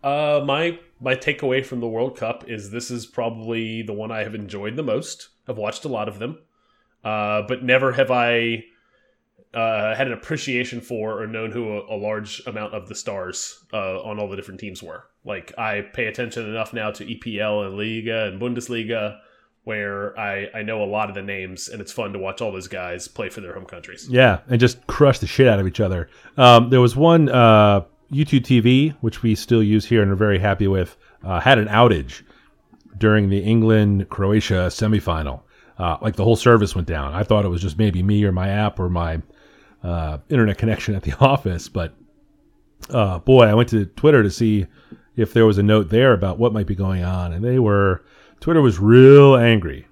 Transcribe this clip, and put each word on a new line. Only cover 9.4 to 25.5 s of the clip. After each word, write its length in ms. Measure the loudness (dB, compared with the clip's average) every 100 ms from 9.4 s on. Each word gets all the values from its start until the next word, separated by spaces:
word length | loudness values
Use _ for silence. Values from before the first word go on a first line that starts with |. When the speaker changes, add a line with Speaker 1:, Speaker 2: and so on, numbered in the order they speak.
| _
Speaker 1:
uh, 400 | -6 -4 -2 -4
had 140 | -4 -6
an 40 |
appreciation 680 | -8 -10 -10 -6 -6 -6 -10
for 420 | -12 -10 -8 -8
or 40 | -10
known 240 | -10 -10
who 160 | -8 -8 -10
a, 160 | -10
a 20 | -10
large 460 | -8 -8 -10 -16 -14
amount 280 | -12 -12
of 140 | -12 -14
the 60 |
stars, 720 | -14 -10 -10 -10 -12 -14 -16 _
uh, 300 | -10 -8 -8
on 160 | -10 -10
all 100 | -10
the 80 | -10
different 220 | -14 -16
teams 220 | -16 -16
were. 220 | -18 -20 _ _
Like, 300 | -14 -14 -14 -8
I 260 | -6 -6 -8
pay 140 | -8 -8
attention 380 | -6 -10 -10 -10
enough 260 | -10 -10
now 160 | -8 -8
to 140 | -10
E 100 | -14
P 260 | -14 -12 -8
L 220 | -4 -4
and 140 | -6 -8
Liga 500 | -8 -8 -8 -6 -6
and 140 | -8
Bundesliga 800 | -8 -8 -8 -10 -6 -6 -6 -10 _ _ _ _
where 560 | -12 -8 -8 -8 -10 -8
I, 300 | -8 -8 -10
I 80 | -12
know 200 | -10 -6
a 20 |
lot 240 | -4 -4 -6
of 60 |
the 80 | -8
names, 460 | -12 -12 -12 -14 -16
and 120 | -16
it's 120 | -14
fun 200 | -10 -10
to 60 | -8
watch 240 | -10 -8
all 100 | -10
those 160 | -10 -12
guys 400 | -12 -10 -12 -14
play 220 | -12 -12
for 100 | -12
their 140 | -16
home 100 | -16
countries. 420 | -18 -20 -20 -20 -2
Speaker 2:
Yeah, 300 | 4 4 2 -4
and 100 | 2
just 260 | 2 0 -12
crush 320 | 2 2 2
the 60 | -4
shit 220 | 2
out 100 | 4